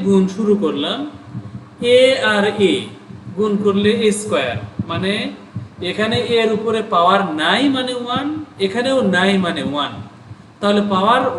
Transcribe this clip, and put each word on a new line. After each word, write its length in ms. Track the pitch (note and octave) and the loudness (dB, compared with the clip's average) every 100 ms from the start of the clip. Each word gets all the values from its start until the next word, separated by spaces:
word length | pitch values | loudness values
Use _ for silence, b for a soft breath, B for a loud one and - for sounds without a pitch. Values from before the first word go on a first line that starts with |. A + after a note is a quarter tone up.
| F#3+ | 2
গুণ 180 | F#3+ F#3 - | 2 2 -2
শুরু 180 | G#3 G3+ | 0 2
করলাম। 360 | D#3 C#3 D#3+ A#3+ D4 - - - - - - - A#3+ B3 | 0 -2 -4 -4 -8 -12 -16 -14 -14 -16 -18 -6 4 6
এ 20 | C4 C4 G#3+ | 6 4 2
আর 120 | G#3 G3+ G3+ G3 | 2 0 2 2
এ 20 | - - - - - - - | 2 -4 -14 -18 -18 -14 -4
গুণ 140 | G#3+ G3+ | -2 0
করলে 280 | G3+ G3 G#3 A#3 G#3+ | 2 2 2 2 2
এ 20 | |
স্কয়ার, 460 | G3+ G#3 D#3+ B2+ A2 - - - | 0 -2 -2 -2 -4 -10 -10 -6
মানে 220 | E3+ F#3+ G#3+ C4+ D4+ - - - - | -4 -2 -2 -4 -10 -14 -14 -14 -10
এখানে 360 | F3+ F#3+ A3 A#3+ A#3+ A#3 | -8 -2 -2 -2 0 2
এর 120 | A3 G#3 | 2 0
উপরে 240 | A3+ A3 G#3 | 0 -2 0
পাওয়ার 280 | F3 F3 G3 F#3 D#3 | 2 4 4 2 -2
নাই 260 | D#3+ G#3+ C#4 C4 | 0 2 2 0
মানে 180 | B3+ B3 | -2 -6
ওয়ান, 240 | A#3+ B3+ C#4+ D#4 - - | -4 -4 -4 -6 -10 -4
এখানেও 400 | G3 A3 C4 C4 | -4 -2 0 0
নাই 300 | G3+ F3+ F#3+ G3 F3 | 2 2 2 2 0
মানে 180 | D#3 C3+ | -2 -4
ওয়ান, 220 | C#3+ C3+ A2+ - - - - - - | -4 -6 -8 -16 -18 -20 -20 -20 -4
তাহলে 220 | G3+ G#3 G3+ | 0 2 2
পাওয়ার 280 | F#3 G3+ B3+ C4+ | 0 2 2 2